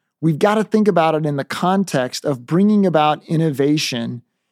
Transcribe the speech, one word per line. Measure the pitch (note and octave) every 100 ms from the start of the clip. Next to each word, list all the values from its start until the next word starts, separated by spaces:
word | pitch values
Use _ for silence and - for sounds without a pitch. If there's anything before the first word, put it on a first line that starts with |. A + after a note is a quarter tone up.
| _ _
we've | D#3+ D3
got | G#3 A3
to |
think | G#3 G#3+ G#3
about | F3 D#3+ D#3
it | D3+
in | C#3+
the |
context | C3+ - F3+ G3 F#3 C#3 B2+ -
of | - B2+ A#2+
bringing | E3 G3+ G#3 F#3
about | D#3 D3+ D3+ -
innovation | D#3+ D#3+ C3 C#3+ D3+ - B2 A#2+ B2 - _ _